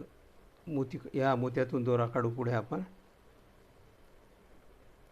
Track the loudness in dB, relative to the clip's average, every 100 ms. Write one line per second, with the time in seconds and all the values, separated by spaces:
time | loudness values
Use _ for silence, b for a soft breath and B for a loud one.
0 | -4 -18 -20 -20 -20 -18 -6 -2 -2 -6
1 | -6 0 2 2 2 0 0 0 2 2
2 | 2 2 0 0 0 0 -2 -4 -6 -12
3 | -20 -20 -20 -20 -20 -20 -20 -20 -20 -20
4 | -20 -20 -20 -20 -20 -20 -20 -20 -20 -20
5 | -20